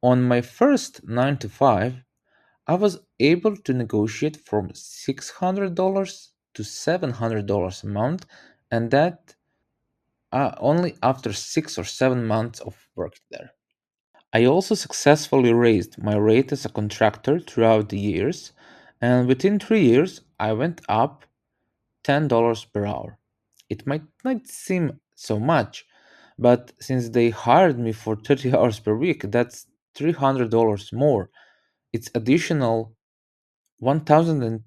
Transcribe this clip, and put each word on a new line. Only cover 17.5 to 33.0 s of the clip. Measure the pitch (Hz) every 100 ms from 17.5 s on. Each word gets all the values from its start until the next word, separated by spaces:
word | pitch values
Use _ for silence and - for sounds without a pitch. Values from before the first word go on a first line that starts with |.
| - 113 110 104
the | 101
years, | 101 87 110 185 - _ _ - _ _
and | 120 123 123
within | 131 190 202
three | - 220
years, | 139 120 165 - _ _
I | 107
went | 110 156 170 -
up | 107 123 - _ _ _ _ _ _ _ _
ten | - 143 151
dollars | 117 117 113
per | - 107 101
hour. | - - 110 _ _ _ _ _
It | 104 -
might | 151 151 _
not | 254 254 -
seem | - - 185 156 - _
so | _ - 104
much, | 120 160 107 - _ _ _ _ _ -
but | 120 123 - _
since | - 131 117
they | 117 117
hired | 110 117 143 185 123
me | 117
for | 110 - 107
thirty | - 139 131
<laughs> | 131
hours | 120 107
per | - 107
week, | 170 - 104
that's | 113 120 - - _ _
three | - 147
hundred | 165 135 135 117
dollars | 113 113 101 -
more. | 113 147 120 90 _ _ _ _ _ _
It's | 117 -
additional | 120 110 156 160 156 123 113 113 _